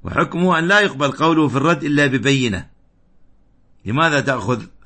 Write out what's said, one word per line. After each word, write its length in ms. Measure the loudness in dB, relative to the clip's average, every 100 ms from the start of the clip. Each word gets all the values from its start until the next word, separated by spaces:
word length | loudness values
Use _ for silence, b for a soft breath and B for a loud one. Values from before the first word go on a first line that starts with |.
وحكمه 560 | -6 -4 -2 0 0 0
أن 100 | 2
لا 120 | 2
يقبل 320 | 2 0 -4
قوله 360 | 0 2 2 2
في 80 | 2
الرد 280 | 0 0
إلا 220 | 0 0 2
ببينة. 640 | 0 0 0 0 -4 -10 _ _ _ _ _ -20 _ _ _ _ _
لماذا 360 | -6 0 2 2
تأخذ 460 | 0 -4 -2 -4 -6 -18